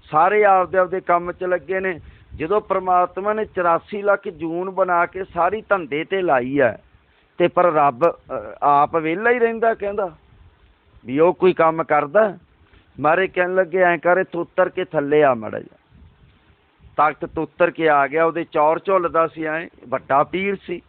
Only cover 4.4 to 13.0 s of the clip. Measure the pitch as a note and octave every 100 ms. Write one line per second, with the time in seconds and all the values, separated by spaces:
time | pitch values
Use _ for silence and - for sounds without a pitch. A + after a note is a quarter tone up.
4.4 | D#3+ E3+ F#3 F#3 F#3 F3 E3+ F#3 F#3+ F3
5.4 | F#3 G#3+ - G3 D3 C#3+ D#3+ F#3+ F3+ C3+
6.4 | B2+ C#3 B2 G2+ _ _ _ _ _ _
7.4 | F3 - F3 D3+ C#3+ A#2+ E3 - - C3
8.4 | G#2+ - C#3+ C#3+ D3 E3 D#3 F3 A3+ B3
9.4 | A#3 A3+ A3+ A3 G3+ G#3 F#3 D#3 _ _
10.4 | - _ _ _ _ _ A2+ C3+ E3+ E3+
11.4 | F#3 E3+ E3 D#3+ D#3+ D3+ D3 F#3 G#3+ E3+
12.4 | _ _ _ _ _ -